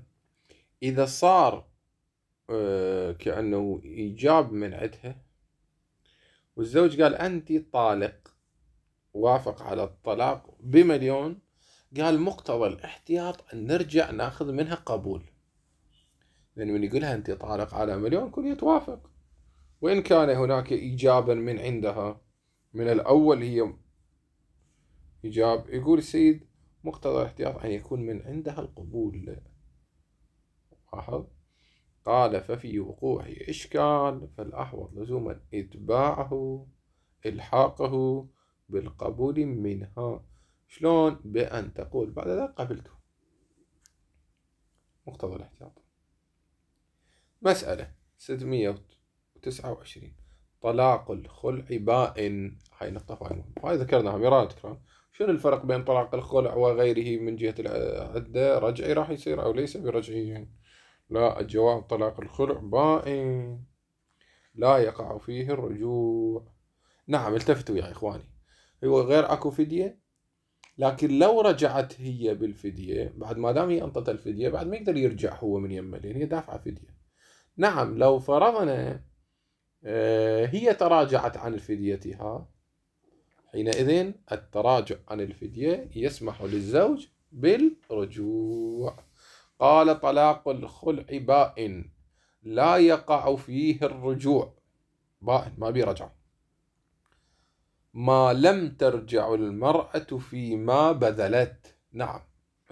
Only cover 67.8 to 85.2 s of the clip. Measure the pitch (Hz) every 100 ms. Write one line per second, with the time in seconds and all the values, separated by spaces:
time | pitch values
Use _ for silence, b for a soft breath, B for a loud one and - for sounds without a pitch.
67.8 | 90 - 107 101 - - _ _ _ _
68.8 | 131 135 123 151 143 147 147 143 151 170
69.8 | 190 - _ _ _ _ _ _ _ -
70.8 | 135 135 151 139 190 226 208 143 147 135
71.8 | 131 - 131 123 113 104 110 - 101 90
72.8 | 92 113 123 - 110 113 117 131 175 170
73.8 | 160 127 123 107 - 104 131 - 165 220
74.8 | 208 151 127 107 107 - 107 101 98 92
75.8 | 95 92 101 123 151 160 - - - -
76.8 | - _ _ b b b b - 202 160
77.8 | 113 113 131 135 131 143 214 226 165 127
78.8 | 131 131 - _ _ _ _ _ _ _
79.8 | 107 113 110 110 110 110 120 185 240 202
80.8 | 170 165 139 131 117 - 117 107 - 104
81.8 | 101 98 98 95 107 123 - _ _ _
82.8 | _ _ _ _ _ _ _ 110 110 117
83.8 | 131 170 185 202 - 107 - 104 117 127
84.8 | 104 107 - 107